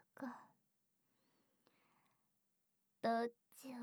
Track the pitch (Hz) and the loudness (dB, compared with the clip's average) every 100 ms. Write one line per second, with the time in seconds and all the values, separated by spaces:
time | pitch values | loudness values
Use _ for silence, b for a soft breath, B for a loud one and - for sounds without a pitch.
0 | - - 262 - - - _ _ _ _ | -14 -8 -8 -8 -14 -20 _ _ _ _
1 | b b b b b b b b b b | b b b b b b b b b b
2 | b b b _ _ _ _ _ _ - | b b b _ _ _ _ _ _ 0
3 | 220 226 240 - _ - 262 247 | 4 4 2 -2 _ -16 -10 -2